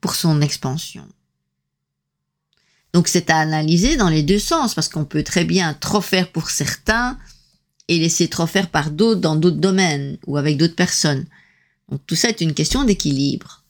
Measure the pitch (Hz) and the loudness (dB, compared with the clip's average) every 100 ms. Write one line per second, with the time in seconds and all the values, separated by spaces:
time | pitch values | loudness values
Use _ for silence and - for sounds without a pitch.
0 | 185 - 170 151 147 - 139 143 - - | -4 0 2 2 0 -2 -6 -6 -10 -16
1 | - _ _ _ _ _ _ _ _ _ | -20 _ _ _ _ _ _ _ _ _
2 | _ _ _ _ _ _ _ _ _ 175 | _ _ _ _ _ _ _ _ _ 0
3 | 165 180 170 160 156 156 156 170 226 311 | 2 0 0 0 2 0 2 2 4 4
4 | 190 156 147 202 202 330 254 - 151 - | 4 2 4 2 2 0 0 -2 -4 -4
5 | 147 151 147 190 165 175 170 139 - 208 | -4 -4 -2 -2 0 0 0 -4 -2 0
6 | 180 185 180 - 160 - 135 - - 220 | 0 -2 -2 -4 -6 -4 -4 -6 -2 0
7 | 247 254 - - _ _ _ _ - 170 | -2 -6 -16 -20 _ _ _ _ -2 0
8 | 160 - 170 - 165 190 185 160 151 151 | 2 2 0 0 0 0 0 -2 -2 2
9 | 226 208 170 156 170 151 185 190 185 143 | 2 2 2 2 2 2 2 2 2 0
10 | 139 - - 143 147 143 165 - 180 - | -6 -10 -6 -2 0 2 0 2 -2 0
11 | 160 135 - _ _ _ _ _ _ 139 | 0 -2 -6 _ _ _ _ _ _ -12
12 | - 165 240 220 165 147 156 254 269 196 | -6 -2 -2 0 -2 0 -2 0 0 0
13 | - 139 139 123 - - _ | 0 0 -2 -4 -10 -20 _